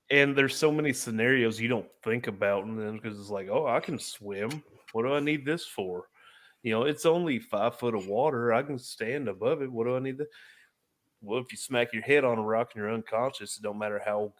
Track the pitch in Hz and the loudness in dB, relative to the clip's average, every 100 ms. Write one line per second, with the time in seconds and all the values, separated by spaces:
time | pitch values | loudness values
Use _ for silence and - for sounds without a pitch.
0 | - 143 143 139 135 - 156 151 151 131 | 2 6 6 6 2 4 2 4 0 -2
1 | - 110 117 131 117 107 117 120 92 _ | -2 0 4 4 4 0 0 0 -2 _
2 | - 117 120 101 101 101 101 110 107 107 | -4 -2 -2 -2 2 2 0 -6 -6 -6
3 | 113 104 101 101 95 113 151 123 - 139 | -8 -10 -6 -6 -2 -2 2 0 -2 -8
4 | - - 104 98 107 151 - - - 113 | -8 -12 -10 -6 -6 -6 -12 -20 -8 -2
5 | 120 147 147 156 135 165 - - 92 90 | 0 2 0 0 0 -4 -4 -6 -6 -6
6 | 92 _ - - - _ - 110 131 147 | -10 _ -20 -20 -20 _ -2 0 2 2
7 | 170 170 175 123 - 104 110 - 120 110 | 4 4 4 -2 -2 0 0 0 -2 -2
8 | 92 104 143 127 117 117 143 135 - - | 0 0 2 2 4 2 2 -6 -8 -8
9 | 113 139 123 92 110 151 135 120 117 127 | -4 -4 -4 -2 0 0 -2 -2 0 0
10 | 135 131 147 - - - _ _ _ _ | -2 -6 -8 -12 -20 -20 _ _ _ _
11 | _ _ 104 117 127 107 - 127 120 110 | _ _ -6 -4 -4 -10 -2 0 0 0
12 | 107 143 135 113 107 110 120 110 104 113 | 4 4 6 2 2 0 0 -4 -4 -4
13 | 110 110 127 131 104 - 104 104 107 104 | -2 -2 -2 -4 -10 -8 -8 -4 -4 -4
14 | 101 104 104 - | -2 -2 -2 -6